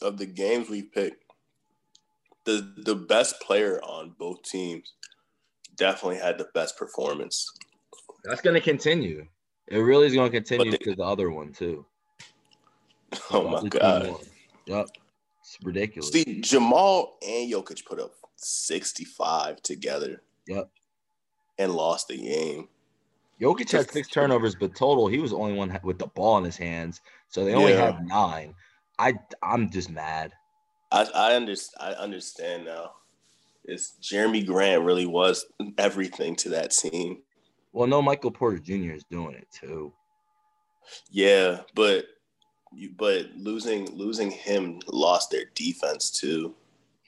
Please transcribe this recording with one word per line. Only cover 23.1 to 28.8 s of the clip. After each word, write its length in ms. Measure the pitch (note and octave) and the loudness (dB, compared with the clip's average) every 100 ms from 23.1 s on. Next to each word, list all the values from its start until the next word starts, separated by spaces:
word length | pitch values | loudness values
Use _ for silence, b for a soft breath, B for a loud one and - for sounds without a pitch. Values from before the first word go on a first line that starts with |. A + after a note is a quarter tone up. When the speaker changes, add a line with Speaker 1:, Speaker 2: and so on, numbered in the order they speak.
| _ _ - | _ _ -2
Speaker 2:
Jokic 300 | B2+ G#3 A#3 | 0 0 2
had 140 | D#3 | 0
Speaker 1:
Just 80 | C3+ | 0
Speaker 2:
six 160 | D3+ - | -4 -2
turnovers, 460 | D#3 C#3 B2 A2+ | 0 4 4 2
but 200 | F2+ G2 - | 0 -4 0
total, 320 | C3+ C3+ G2+ | 2 4 4
he 100 | C3 | 2
was 120 | C#3+ | -2
the 80 | F#2 | -2
only 160 | G#2+ | -2
one 160 | G2+ F#2+ | -2 -4
ha-, 100 | F#2 | -6
with 160 | F#2 F2+ | -6 -6
the 100 | F2 | -6
ball 280 | - G#2 G#2 | 0 4 4
in 80 | |
his 140 | F2 D#2+ | 2 -6
hands. 420 | E2+ E2 E2 E2 _ b b | -8 -6 -8 -12 _ b b
So 140 | F#2 | -2
they 120 | G2 | 2
only 180 | B2 G2+ | 6 6
Speaker 1:
Yeah. 200 | F#2+ F2 | 6 4
Speaker 2:
had 140 | E2+ F2 | 2 -2
nine. 480 | G2+ F#2 D#2+ D#2 F2 b b | 2 2 0 -10 -18 b b